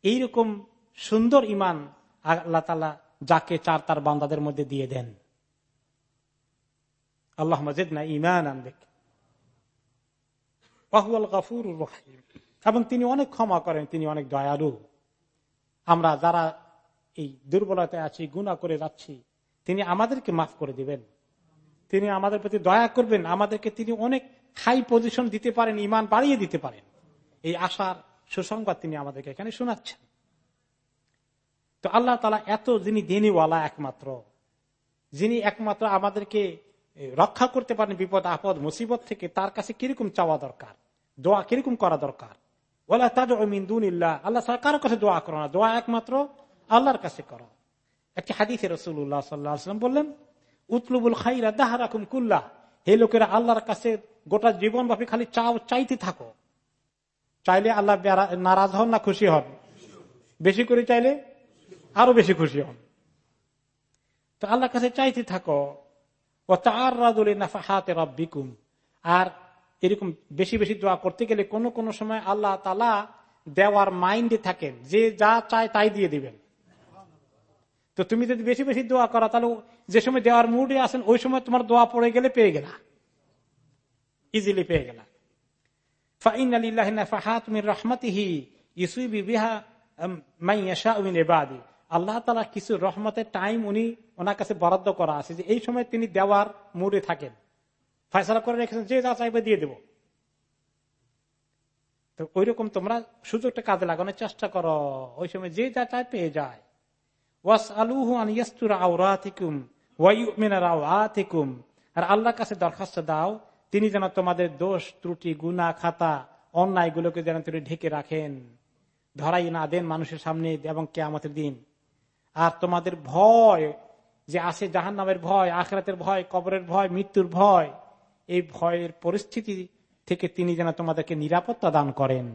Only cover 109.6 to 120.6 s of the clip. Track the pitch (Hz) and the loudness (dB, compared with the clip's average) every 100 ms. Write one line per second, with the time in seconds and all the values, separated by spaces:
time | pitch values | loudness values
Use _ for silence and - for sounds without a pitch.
109.6 | 123 _ _ _ 170 214 233 208 214 196 | -10 _ _ _ 6 6 0 -2 0 2
110.6 | 175 165 147 185 214 214 196 165 139 123 | 2 0 2 2 2 -2 -2 -2 -2 -6
111.6 | - _ _ - 175 208 226 233 220 196 | -18 _ _ -4 2 2 2 -2 -6 -2
112.6 | 170 - 190 - 156 156 175 220 - _ | -4 -4 -10 -8 -4 -2 -2 -6 -14 _
113.6 | _ 202 214 196 190 190 180 175 175 143 | _ 0 0 0 -2 -2 -2 0 -2 -2
114.6 | 180 190 - - 175 170 175 151 160 175 | -4 -4 -6 -12 -10 -8 -6 -6 -4 -2
115.6 | 170 165 170 170 165 143 123 _ _ 165 | -2 -2 -4 -2 -2 -2 -8 _ _ 0
116.6 | 185 190 170 160 165 170 165 160 156 160 | 2 2 0 0 -4 -2 -4 -4 -6 -10
117.6 | 135 165 160 147 143 160 151 135 123 117 | -8 -6 -6 -6 -6 -6 -6 -12 -16 _
118.6 | _ _ _ _ _ 139 147 180 170 165 | _ _ _ _ _ -6 0 0 0 -4
119.6 | 156 170 170 160 160 160 - 160 165 156 | -2 -2 -2 -6 -6 -8 -6 -4 -4 -6